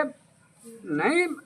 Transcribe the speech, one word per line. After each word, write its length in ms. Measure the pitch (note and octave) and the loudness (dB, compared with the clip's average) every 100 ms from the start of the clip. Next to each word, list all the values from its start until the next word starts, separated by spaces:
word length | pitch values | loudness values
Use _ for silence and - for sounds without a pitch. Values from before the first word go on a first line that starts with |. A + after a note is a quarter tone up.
| C#4 - _ _ _ _ A3+ A3+ | 0 -4 _ _ _ _ -20 -16
ਨਹੀਂ 440 | G3 D3 G3 E4+ F4 C#4 | -4 0 2 2 0 -4